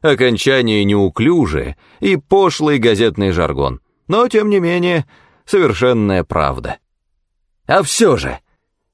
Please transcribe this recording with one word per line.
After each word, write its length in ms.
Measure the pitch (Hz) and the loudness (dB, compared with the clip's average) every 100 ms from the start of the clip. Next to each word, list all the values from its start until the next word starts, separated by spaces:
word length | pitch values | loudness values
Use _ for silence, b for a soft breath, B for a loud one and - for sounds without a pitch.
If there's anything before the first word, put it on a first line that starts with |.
Окончание 800 | 156 131 127 110 - 135 120 107 | 0 2 2 0 0 0 2 0
неуклюжее 920 | 101 104 98 - 123 175 104 78 64 71 b b | 2 2 0 0 0 0 0 -4 -6 -12 b b
и 160 | 196 180 | -2 -2
пошлый 640 | - 196 190 - 151 143 | 0 2 2 0 -2 0
газетный 520 | 117 101 113 101 98 | 2 2 0 0 -2
жаргон, 500 | 87 78 67 67 64 _ _ - | 0 -2 -2 -4 -6 _ _ -4
но, 180 | 196 247 | -2 0
тем 200 | 220 214 | 0 0
не 100 | 202 | 0
менее, 480 | 170 180 175 170 - b b b | 0 -2 0 -2 -4 b b b
совершенная 800 | - 202 156 98 127 120 104 95 | -2 2 2 2 0 2 0 0
правда. 540 | 85 82 71 65 60 - _ _ _ _ _ _ _ _ - | -2 -2 -2 -4 -8 -12 _ _ _ _ _ _ _ _ -2
«А 160 | 180 | -2
всё 340 | 160 - 220 117 | 0 0 2 2
же!» 240 | 69 60 _ _ _ _ _ | -4 -10 _ _ _ _ _